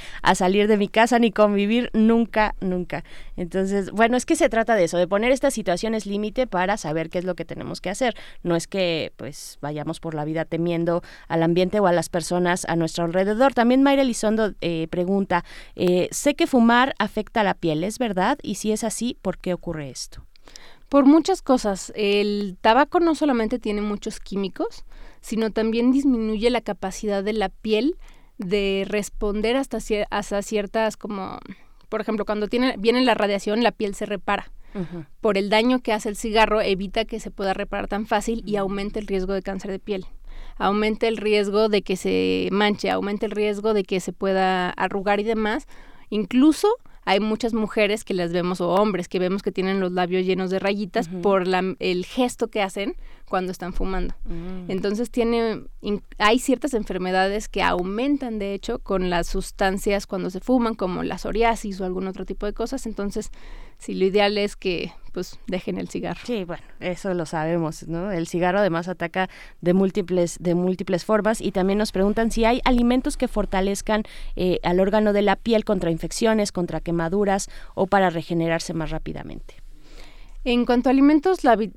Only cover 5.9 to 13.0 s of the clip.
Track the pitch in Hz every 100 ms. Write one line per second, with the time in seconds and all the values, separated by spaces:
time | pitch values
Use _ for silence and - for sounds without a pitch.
5.9 | 220 202 202 214 202 254 180 185 208 156
6.9 | 160 160 180 180 175 165 - - 165 190
7.9 | 190 254 - - - 180 170 - 196 180
8.9 | 165 107 - 117 147 - - 143 151 147
9.9 | 165 165 156 151 160 156 165 170 165 170
10.9 | 175 - - - 165 165 170 185 214 196
11.9 | 175 165 180 156 180 175 180 - 170 160
12.9 | 170